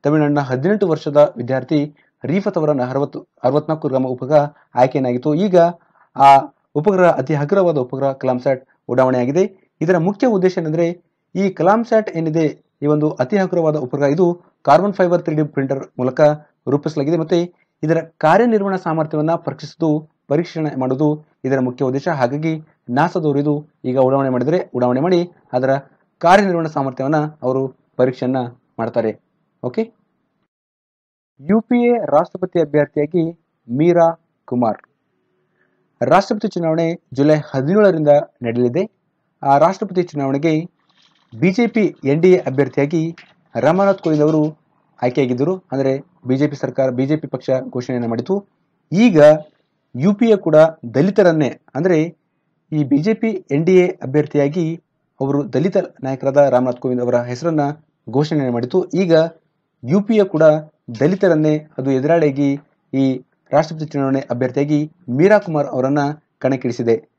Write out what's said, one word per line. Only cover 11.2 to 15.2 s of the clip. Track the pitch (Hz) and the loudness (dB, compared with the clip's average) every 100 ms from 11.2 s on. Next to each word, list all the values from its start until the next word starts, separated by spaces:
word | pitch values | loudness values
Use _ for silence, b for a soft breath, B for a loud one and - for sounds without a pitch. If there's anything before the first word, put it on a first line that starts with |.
| _ 180 | _ -4
ಈ | 196 | -4
ಕಲಾಂಸ್ಯಾಟ್ | 190 165 220 226 226 208 165 | 0 2 2 2 0 0 -4
ಏನಿದೆ, | 160 156 156 - _ _ | -2 0 -2 -4 _ _
ಈ | 147 | -2
ಒಂದು | 151 151 | 0 0
ಅತಿ | 143 123 208 | -2 -2 -2
ಹಗುರವಾದ | 185 175 160 151 | -2 0 0 -2
ಉಪಗ್ರಹ, | 131 143 139 | -6 -2 -2
ಇದು | 151 180 175 b b | 2 0 0 b b
ಕಾರ್ಬನ್ | - 147 202 | 2 4 2
ಫೈಬರ್ | 190 180 175 | 0 0 0